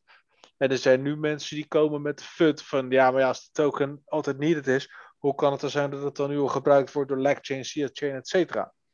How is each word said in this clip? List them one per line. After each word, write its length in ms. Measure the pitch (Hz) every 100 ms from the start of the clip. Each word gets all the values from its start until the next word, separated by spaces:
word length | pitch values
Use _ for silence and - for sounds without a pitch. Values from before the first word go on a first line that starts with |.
| _ _ _ _ _ _
En 140 | 135
er 80 | 131
zijn 240 | 139 131
nu 140 | 143 151
mensen 400 | 151 147 - 151
die 120 | 147
komen 340 | 156 156 147
met 160 | 147 143
de 60 |
fut 380 | - - 160 147
van, 280 | - 139 127
ja, 200 | 131 131
maar 100 | 131
ja, 80 | 131
als 160 | 135
de 80 | -
token 500 | - 147 135 139 147
altijd 340 | _ 156 143 135
needed 280 | 156 151 135
is, 260 | 131 - - - _
hoe 160 | 143
kan 180 | - 143
het 80 | 139
dan 100 | 139
zijn 200 | 143 143
dat 120 | 139
het 140 | 143 143
dan 140 | 143
nu 80 | 143
al 100 | 135
gebruikt 440 | 139 143 139 135
wordt 160 | 147 139
door 100 | 131
Legchain, 440 | 139 135 - 135
Siachain, 500 | 123 151 139 - 147
et 140 | 131 -
cetera? 460 | 190 156 107 - _ _